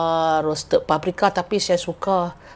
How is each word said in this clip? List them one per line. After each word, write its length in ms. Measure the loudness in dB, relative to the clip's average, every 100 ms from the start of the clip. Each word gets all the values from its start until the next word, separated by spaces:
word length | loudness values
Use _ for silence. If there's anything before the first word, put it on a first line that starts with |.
| 2 2 2 2 0
roasted 400 | -4 0 0 2
paprika, 480 | 0 0 0 0
tapi 240 | 0 -2 -2
saya 160 | 0
suka 640 | 0 -2 -6 -2 0 0 -6 -20